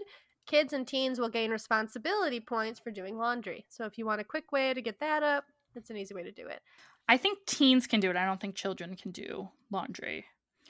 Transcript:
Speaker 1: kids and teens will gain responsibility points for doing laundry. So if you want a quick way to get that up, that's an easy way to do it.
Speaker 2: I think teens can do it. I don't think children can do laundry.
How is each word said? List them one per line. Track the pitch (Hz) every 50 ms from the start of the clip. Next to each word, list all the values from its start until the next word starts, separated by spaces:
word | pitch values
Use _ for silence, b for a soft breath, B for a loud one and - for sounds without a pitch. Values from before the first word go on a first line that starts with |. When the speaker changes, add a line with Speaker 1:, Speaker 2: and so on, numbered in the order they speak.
| 403 b b b b b b b -
Speaker 1:
kids | - 302 294 311 - 294
and | 269 247
teens | - 277 262 262 262 254 240
will | 233 226
gain | 220 226 226 220
responsibility | 226 214 - - 220 214 220 220 - 240 214 330 403 427 370 294 247 233
points | 226 - 240 226 220 220 240 -
for | - 233
doing | 208 202 185 196 220
laundry. | 226 226 240 240 240 208 190 156 - - _
So | - - 226
if | 208 -
you | 233 220
want | 220 214 208
a | 208
quick | - - 311 - - 285
way | 269 269 262 254
to | 254
get | 214 233 202 -
that | 294 311 302 302 302
up, | 294 285 285 - _ _ _ _ _ -
that's | 240 - -
an | 220
easy | 208 196 190 202
way | 180 175
to | 185
do | 202 - 82
it. | 78 - - _ b b b b b b b b -
Speaker 2:
I | 247
think | 262 - 403 403 - -
teens | - - - 285 262 254 254 247
can | - 233 214
do | 190 185
it. | 175
I | 180 185
don't | 190 190 185
think | - 196 190
children | - - 196 185 - 175 175 185
can | - - 190
do | 175 - - - - - 196 190 _ _ _ -
laundry. | 196 190 - - - - - - 78 78 - - _ _ _ _ _ b b b